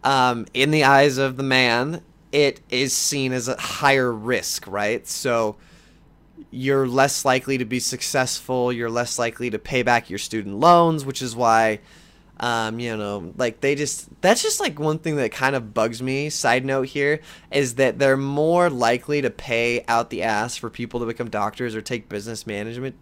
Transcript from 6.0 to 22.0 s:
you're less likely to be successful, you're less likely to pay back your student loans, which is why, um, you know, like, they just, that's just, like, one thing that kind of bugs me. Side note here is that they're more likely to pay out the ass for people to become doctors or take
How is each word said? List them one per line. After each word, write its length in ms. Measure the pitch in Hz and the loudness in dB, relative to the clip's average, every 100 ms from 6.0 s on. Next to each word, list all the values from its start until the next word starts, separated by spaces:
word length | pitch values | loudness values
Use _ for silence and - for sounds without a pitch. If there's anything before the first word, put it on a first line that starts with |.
| _ _ _ - - | _ _ _ -20 -16
you're 380 | 127 131 135 131 | -6 0 2 2
less 360 | 127 139 - | 2 2 2
likely 320 | 139 131 127 135 | 2 2 0 -4
to 80 | |
be 160 | 117 123 | -2 -4
successful, 920 | - 120 - 139 127 - - 127 123 | -4 -6 -4 -2 -2 -4 -4 -2 -2
you're 180 | 120 117 | -2 -4
less 280 | 117 120 - | -4 -4 -2
likely 300 | 117 - 120 | -4 -4 -6
to 100 | 104 | -6
pay 240 | - 131 | -4 -2
back 280 | 120 120 - | 4 2 2
your 80 | 95 | -10
student 400 | - 113 98 98 | -6 -6 -6 2
loans, 460 | 160 175 170 160 | 6 8 6 2
which 180 | 139 127 | -4 -6
is 120 | 127 | -8
why, 440 | 113 120 113 110 107 - - - _ _ - | 0 4 6 4 0 -8 -20 -20 _ _ -6
um, 380 | 117 117 110 113 | -2 -2 -2 -4
you 140 | 120 | -6
know, 380 | 110 104 101 85 - | -4 -6 -6 -10 -4
like, 220 | 123 110 | -4 -2
they 140 | 139 | -2
just, 340 | 139 147 - - - | -2 -4 -6 -12 -2
that's 220 | 180 226 | 2 2
just, 160 | 440 - | 0 -2
like, 200 | 359 147 | -4 -2
one 200 | 151 156 | -4 -2
thing 180 | 160 147 | -2 -2
that 140 | 113 | -2
kind 240 | - 131 | 0 -2
of 180 | 139 110 | -2 -4
bugs 300 | 107 113 117 | -2 -2 -2
me. 260 | 127 135 151 | -4 -4 -4
Side 360 | - 131 127 | -2 2 2
note 240 | 131 135 131 | 0 -2 -2
here 320 | 143 143 151 - - - | -2 -2 -2 -6 -20 -4
is 260 | 143 131 120 | -2 -2 0
that 220 | 131 110 | 0 2
they're 180 | 135 135 | 2 2
more 500 | 139 143 156 175 175 | 0 0 2 4 2
likely 540 | 131 117 123 - 147 | 2 2 2 -2 -2
to 80 | 131 | -2
pay 540 | - - 117 117 120 - | -6 -4 0 0 -2 0
out 240 | 117 117 | 0 0
the 140 | 104 | -4
ass 320 | 104 104 117 - | -2 -2 -2 -6
for 120 | 117 | -12
people 320 | - 120 120 | -10 -8 -6
to 60 | 117 | -6
become 240 | 113 117 | -6 -6
doctors 440 | 104 104 - 123 | -4 -4 -4 -8
or 60 | 110 | -6
take 280 | 107 120 | -8 -8